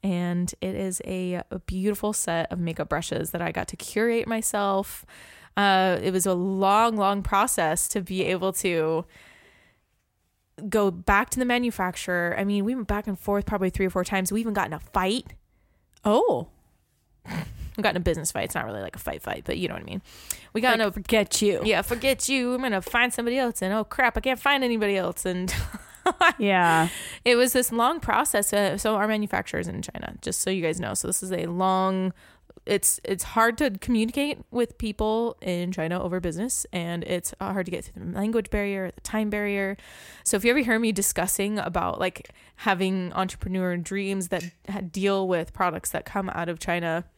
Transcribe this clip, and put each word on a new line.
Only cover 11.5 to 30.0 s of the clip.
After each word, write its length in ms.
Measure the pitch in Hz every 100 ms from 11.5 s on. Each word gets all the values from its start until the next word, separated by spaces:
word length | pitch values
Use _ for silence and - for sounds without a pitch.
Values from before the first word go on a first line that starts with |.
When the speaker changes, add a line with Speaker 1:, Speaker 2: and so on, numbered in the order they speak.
| 240 240 - 185 180 - 180 170 -
Speaker 1:
I 60 |
mean, 220 | 196 202 202
we 100 | 262
went 120 | 208
back 200 | 202 214
and 100 | 190
forth 280 | - 202 190
probably 240 | 202 190
three 160 | - 190
or 40 |
four 140 | 180
times. 280 | 180 196 185
We 100 | 208
even 120 | 226
got 140 | 196 -
in 60 |
a 60 | 156
fight. 540 | - 196 190 247 - - _ _ _ _ _ _
Speaker 2:
Oh. 440 | 208 220 466 135 - _ _ _ _ _ _ _ - - - - - -
Speaker 1:
We 60 |
got 80 | 208
in 60 | 175
a 40 |
business 300 | 175 165 156
fight. 140 | - 185
It's 100 | -
not 100 | 107
really, 160 | 104
like, 140 | 98 -
a 40 |
fight 220 | - -
fight, 220 | - - -
but 120 | 170
you 100 | 180
know 80 | 85
what 80 |
I 20 | -
mean. 160 | 196 - - - - -
We 80 | 226
got 100 | 254
Speaker 2:
Like, 100 | 226
Speaker 1:
in 60 | 214
a 40 |
Speaker 2:
"Forget 500 | 190 - 220 202 -
you." 200 | 208 190
Speaker 1:
Yeah, 180 | 214 180
"Forget 460 | - 240 269 262 -
you. 260 | 269 240
I'm 80 | 247
gonna 200 | 262 196
find 320 | - 240 247
somebody 240 | - 240 254
else." 240 | 247 -
And, 120 | 185
"Oh, 120 | 214 214
crap, 320 | - 254 226
I 20 |
can't 200 | 262 254
find 240 | 277 277
anybody 340 | 254 226 208 196
else." 280 | 180 180 185
And 280 | 180 185 -
<laughs> 40 | - - - - - - 339 -
Speaker 2:
Yeah. 500 | 202 190 175 165 165 - - -
Speaker 1:
it 120 | 240 240
was 180 | 254
this 180 | 254 240
long 280 | 233 240 330
process. 520 | - 214 294 208 202
Uh, 260 | 202 196 196
so 180 | 220 214
our 120 | 214
manufacturer 520 | 214 208 - - -
is 80 | 170
in 140 | -
China, 320 | - -